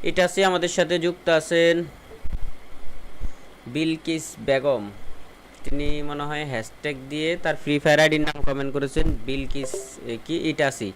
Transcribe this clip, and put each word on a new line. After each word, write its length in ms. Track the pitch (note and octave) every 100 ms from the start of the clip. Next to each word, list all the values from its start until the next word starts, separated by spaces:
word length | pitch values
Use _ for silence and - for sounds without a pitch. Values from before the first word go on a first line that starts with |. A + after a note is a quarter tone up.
| -
এটা 140 | -
আছে 160 | F3+ - F#3+
আমাদের 220 | F3+ E3+ F3+
সাথে 180 | E3 F3
যুক্ত 280 | E3 F3 - E3
আছেন 340 | D#3 E3+ E3+ E3+ E3 - - - - - - - - - - - - - - - - - -
বিলকিস 500 | C3 D#3+ D#3+ - D#3+ D#3 - A2+
বেগম, 380 | C3+ C#3 B2+ G2+ G2+ - - - - - -
তিনি 240 | - C#3 D3 D3
মনে 220 | D3 D3 D3
হয় 160 | D3 D3+
হ্যাশট্যাগ 440 | B2 A2 - D3 C#3 C3+
দিয়ে 200 | D3 D#3+ E3+
তার 120 | E3+ D3
ফ্রি 120 | - D3
ফায়ার 220 | D#3 D3
আইডির 240 | D#3 D#3 D3+
নাম 100 | D3 C#3
কমেন্ট 220 | C3+ C3+ C#3
করেছেন 300 | C#3 D#3 D#3 - -
বিলকিস, 460 | C3+ C3+ C#3+ C3 C3 - - -
এ, 80 | A#2 -
কি 100 | E3 D#3
ইটাসি। 400 | D3+ C#3+ C3 G#2